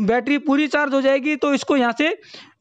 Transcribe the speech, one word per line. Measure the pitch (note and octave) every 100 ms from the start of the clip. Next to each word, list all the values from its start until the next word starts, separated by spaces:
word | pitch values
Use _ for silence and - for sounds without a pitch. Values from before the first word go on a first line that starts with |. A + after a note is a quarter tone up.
| G#3
बैटरी | A#3+ A#3+ C#4+
पूरी | C#4+ C#4 D4+
चार्ज | D4 D4
हो | C4+
जाएगी | C4+ C4+ C#4 D4
तो | C#4+
इसको | C#4 - C#4+
यहाँ | A#3+
से | A#3 D#4 G#4+ - - - -